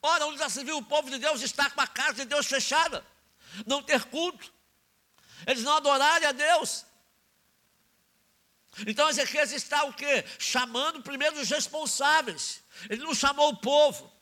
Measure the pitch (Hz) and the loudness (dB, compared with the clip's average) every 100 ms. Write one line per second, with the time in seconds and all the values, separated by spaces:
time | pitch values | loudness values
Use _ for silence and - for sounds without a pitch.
0 | 285 330 302 294 294 208 262 311 214 294 | 4 2 2 -2 -4 -4 -4 -6 0 0
1 | 269 262 277 294 247 - 277 - 262 - | 0 -4 -2 -2 -4 0 -2 0 -2 0
2 | 285 233 262 294 269 269 - 285 330 - | -2 -2 -2 -2 0 -2 0 2 0 -2
3 | - _ _ _ - 180 214 277 - 277 | -12 _ _ _ -20 -16 -4 -4 2 0
4 | - 285 349 285 - _ _ _ _ _ | 0 -4 -4 -6 -18 _ _ _ _ _
5 | _ _ _ - - 254 233 302 285 277 | _ _ _ -16 -6 -4 2 2 4 4
6 | 285 330 311 262 302 339 269 - - _ | 6 4 2 0 2 4 2 -8 -12 _
7 | _ _ _ _ _ _ _ _ _ _ | _ _ _ _ _ _ _ _ _ _
8 | _ _ _ _ _ _ _ - 208 220 | _ _ _ _ _ _ _ -12 -8 0
9 | 302 269 262 302 285 262 - 294 294 220 | 0 2 -2 0 -2 -2 -2 0 -2 -4
10 | 285 262 156 - - 247 247 233 294 320 | 0 0 0 -6 -2 -2 -2 -2 -4 -4
11 | 254 277 294 302 233 285 - 302 294 - | -10 -2 -2 -2 -4 -2 -4 -6 -4 0
12 | 277 311 262 160 - - _ - - 214 | 4 2 2 -6 -8 -10 _ -20 -10 -8
13 | 311 285 277 277 294 240 233 285 302 - | -4 0 0 4 4 4 2 6 6 4
14 | - _ | -14 _